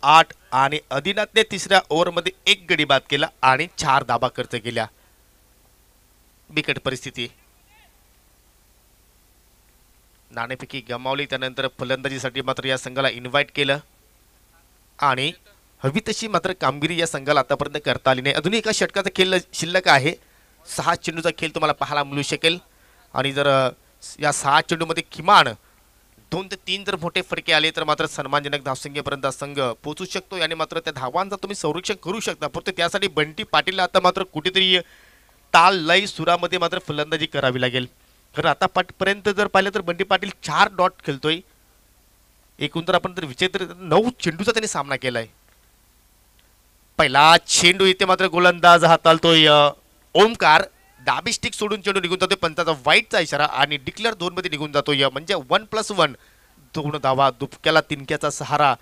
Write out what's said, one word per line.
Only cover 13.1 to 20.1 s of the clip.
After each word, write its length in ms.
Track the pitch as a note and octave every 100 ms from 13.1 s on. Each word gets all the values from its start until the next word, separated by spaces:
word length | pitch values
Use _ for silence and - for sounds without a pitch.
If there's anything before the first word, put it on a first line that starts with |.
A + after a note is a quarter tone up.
| A#2 B2 C#3 C#3+
केलं 240 | - C#3 C#3+ - _ _ _ _ _ _ _ _ _ _ -
आणि 340 | C#3+ C3 C#3 - _ _ _ _
हवी 160 | C3+ D#3+ A3
तशी 200 | G#3+ A3+
मात्र 240 | F#3 F#3
कामगिरी 480 | F#3 C#3+ C#3+ D#3 E3+
या 60 | E3
संघाला 340 | D3 C3+ D3
आतापर्यंत 420 | B2+ C#3 C#3+ D3
करता 260 | D3 C3 -
आली 100 | B2+
नाही. 140 | C3
अजूनही 240 | C#3+ D3+ A3
एका 120 | G#3+
षटकाचा 360 | G#3+ F3 G3+ F#3+ -
खेळ 180 | F#3 F#3 E3+
शिल्लक 360 | - E3 F3+ F#3
आहे. 260 | C#3+ C3+